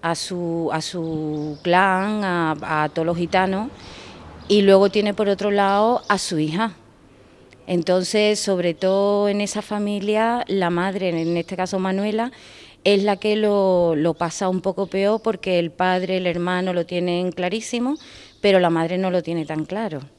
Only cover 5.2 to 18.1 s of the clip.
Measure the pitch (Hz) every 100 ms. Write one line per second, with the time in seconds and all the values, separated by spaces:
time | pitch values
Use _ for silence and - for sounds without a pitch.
5.2 | 202 196 202 202 196 202 220 247 - 202
6.2 | - 165 156 165 226 175 - - - -
7.2 | - - - - - 180 170 185 180 214
8.2 | 208 208 - 185 175 165 190 196 202 202
9.2 | 202 202 202 208 - 208 208 208 202 214
10.2 | 226 240 - 196 175 170 185 190 185 170
11.2 | 165 170 165 180 185 190 185 190 208 214
12.2 | 233 - - - - - - 202 202 196
13.2 | 214 214 214 202 190 180 175 156 160 156
14.2 | 170 - 190 185 196 185 196 196 196 214
15.2 | 220 196 - 180 170 - 185 185 180 185
16.2 | 180 170 175 180 185 175 165 180 180 175
17.2 | 180 180 180 220 220 240 247 311 -